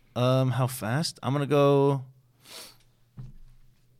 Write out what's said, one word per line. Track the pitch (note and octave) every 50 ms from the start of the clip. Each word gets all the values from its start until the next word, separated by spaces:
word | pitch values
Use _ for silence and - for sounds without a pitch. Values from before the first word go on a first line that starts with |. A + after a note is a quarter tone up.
| _ _ -
um, | - B2 B2+ C3 C3 C3 C3
how | A#2 B2+ C3
fast? | B2 - - - G#2+ B2 D3 E3 - - - -
I'm | A#2+ C3+
gonna | D3 C#3+
go, | B2 D3 C#3+ C#3+ C#3+ C#3+ C#3 C#3 C#3 C#3 C3+ B2+ - - _ _ _ _ _ _ - - - - - - _ _ _ _ _ _ _ _ - - - - - - - - - - - _ _ _ _ _